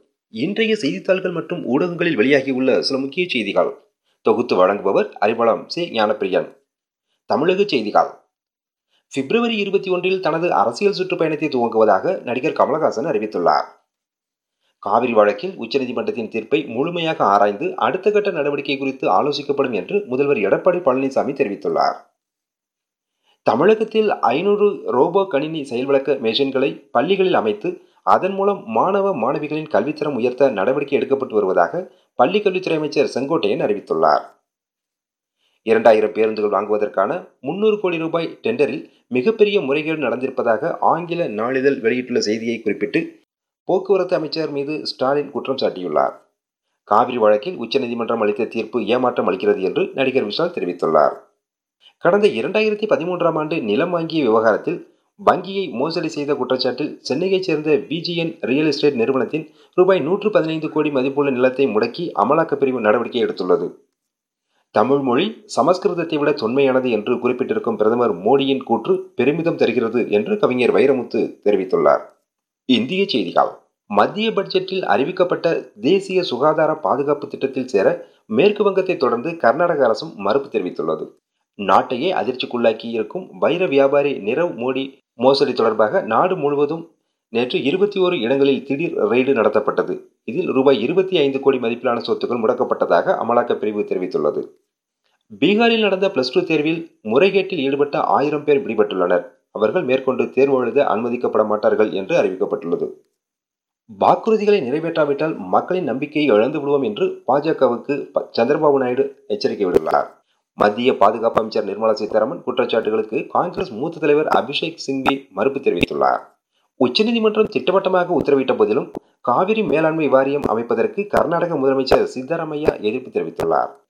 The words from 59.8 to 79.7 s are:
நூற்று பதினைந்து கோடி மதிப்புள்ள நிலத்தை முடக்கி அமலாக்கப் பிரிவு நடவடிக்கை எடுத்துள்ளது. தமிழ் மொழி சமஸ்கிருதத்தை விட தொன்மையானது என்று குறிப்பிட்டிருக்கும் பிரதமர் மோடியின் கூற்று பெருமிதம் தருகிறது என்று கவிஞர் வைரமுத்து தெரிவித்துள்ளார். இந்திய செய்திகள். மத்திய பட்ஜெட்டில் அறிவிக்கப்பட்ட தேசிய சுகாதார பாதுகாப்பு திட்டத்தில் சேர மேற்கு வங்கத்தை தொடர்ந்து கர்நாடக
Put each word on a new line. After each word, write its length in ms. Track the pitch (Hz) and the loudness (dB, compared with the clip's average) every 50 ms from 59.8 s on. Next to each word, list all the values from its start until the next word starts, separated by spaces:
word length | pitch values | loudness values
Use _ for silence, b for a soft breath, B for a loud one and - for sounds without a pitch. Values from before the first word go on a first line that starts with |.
| 180 185 196 180 | 0 0 0 2
நூற்று 300 | 135 151 185 202 202 214 | 0 -2 -2 -2 0 0
பதினைந்து 400 | - 175 160 160 160 160 156 147 | 0 0 0 0 -4 -4 -6 -4
கோடி 200 | - 156 151 151 | -2 -2 0 0
மதிப்புள்ள 400 | 143 131 127 139 135 143 143 143 | 0 0 -2 0 0 0 0 0
நிலத்தை 360 | 131 120 127 127 127 - 139 | 2 2 2 2 2 2 0
முடக்கி 440 | 131 101 107 - - - - 175 160 - - | 2 2 0 0 -2 -2 -6 -8 -4 0 0
அமலாக்கப் 420 | 202 214 147 165 160 160 147 139 | 2 2 2 2 0 0 0 0
பிரிவு 200 | 139 131 127 127 | 0 0 0 2
நடவடிக்கை 420 | 110 107 107 120 113 - - 120 110 | 2 2 2 2 0 -2 -2 0 0
எடுத்துள்ளது. 460 | 101 - - 95 90 87 85 87 82 - - _ _ _ _ _ _ _ _ _ _ _ _ _ _ _ _ _ _ | 0 -2 -2 0 2 2 2 0 -2 -10 -12 _ _ _ _ _ _ _ _ _ _ _ _ _ _ _ _ _ _
தமிழ் 280 | - - 107 123 139 143 | 0 0 2 2 2 0
மொழி 440 | 135 131 120 131 180 220 220 - - | 2 0 0 0 0 -2 -4 -10 -16
சமஸ்கிருதத்தை 720 | - - 120 120 156 185 180 - 202 175 170 165 165 165 147 | -6 -2 0 2 2 2 0 0 -2 -2 -2 -4 -4 -2 -2
விட 120 | 147 147 | 0 0
தொன்மையானது 600 | 147 147 113 110 123 139 139 135 127 131 127 127 | 0 0 -2 -2 2 2 2 2 2 2 0 0
என்று 240 | 113 107 104 127 123 | 0 -2 0 -2 -2
குறிப்பிட்டிருக்கும் 640 | 117 120 123 127 123 123 107 110 107 - 120 113 | 0 0 -2 -2 -2 -2 -4 -4 -4 -2 -2 2
பிரதமர் 400 | 101 104 110 117 120 120 117 98 85 | 2 4 4 4 2 2 2 0 0
மோடியின் 440 | 92 107 135 139 139 135 135 131 - | 2 4 4 4 4 2 0 0 0
கூற்று 340 | - 117 107 - - 190 185 - - _ | -2 -2 0 0 0 -2 -2 -2 -4 _
பெருமிதம் 400 | - 123 139 147 170 170 165 151 | 0 2 2 2 2 0 -2 0
தருகிறது 540 | 135 170 120 113 120 113 113 107 123 98 - | 2 2 2 2 0 0 0 0 -2 0 2
என்று 280 | - 104 107 - 107 104 | 0 0 0 0 -2 0
கவிஞர் 360 | - 123 127 127 123 110 98 | 0 0 2 2 0 2 2
வைரமுத்து 680 | 95 120 139 135 127 117 - - 117 90 - - - - | 4 4 4 2 0 -2 -4 -2 -2 -2 -4 -6 -4 0
தெரிவித்துள்ளார். 600 | 104 104 95 95 - - 82 78 73 69 - - - - _ _ _ _ _ _ _ _ _ _ - | 0 0 0 0 0 0 2 4 4 4 2 0 -6 -20 _ _ _ _ _ _ _ _ _ _ 0
இந்திய 360 | 127 110 110 135 180 185 196 202 | 0 0 0 -2 -2 -2 -2 -2
செய்திகள். 500 | - 117 92 85 - 76 65 57 - - _ _ _ _ _ | -2 -2 -2 -2 0 0 0 0 -2 -10 _ _ _ _ _
மத்திய 440 | - 104 - 113 - - 202 220 226 | -4 0 0 2 2 0 -2 -2 -2
பட்ஜெட்டில் 520 | 196 196 190 160 - 185 - - 196 190 - | -2 -2 -2 -2 -2 -4 -2 -4 -6 -4 -2
அறிவிக்கப்பட்ட 920 | - 98 107 135 156 175 - 180 175 165 - - 170 165 - - - - 104 | 0 0 2 0 0 0 0 0 0 0 -2 0 -2 -2 -2 -4 -10 -10 -2
தேசிய 420 | 104 135 190 196 190 - 185 185 170 | 0 2 2 2 2 0 -2 -2 -2
சுகாதார 520 | - - 117 135 151 156 156 160 151 156 | -2 -2 0 2 2 2 2 2 0 0
பாதுகாப்பு 540 | 151 - 95 107 131 143 143 147 143 - - | -2 -2 -2 0 0 0 -2 -2 -4 -4 -10
திட்டத்தில் 380 | - - 135 135 - 135 127 | -8 -6 -6 -4 -4 -6 -4
சேர 400 | - - 101 95 135 175 - B B B B B | -2 0 2 2 2 0 -2 B B B B B
மேற்கு 360 | B 107 117 170 208 - - 208 | B 0 0 0 2 2 0 0
வங்கத்தை 320 | 202 190 190 185 185 170 | 0 0 0 0 -2 -2
தொடர்ந்து 400 | 131 - 120 117 120 120 160 175 | 0 0 0 0 -2 -4 -6 -4
கர்நாடக 480 | 170 - 117 117 151 175 175 | 0 2 2 2 2 2 0